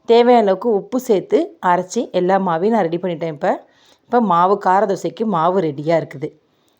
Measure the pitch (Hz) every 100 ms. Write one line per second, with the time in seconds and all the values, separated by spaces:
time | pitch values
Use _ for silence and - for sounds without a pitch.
0 | - 233 240 240 202 185 240 202 185 254
1 | 254 190 180 247 339 - 185 175 180 226
2 | - 185 180 196 190 165 202 226 165 170
3 | 185 160 165 151 180 262 - _ _ _
4 | _ 240 214 170 180 202 196 185 208 185
5 | 170 156 220 175 165 190 160 143 151 165
6 | 151 139 147 - _ _ _ _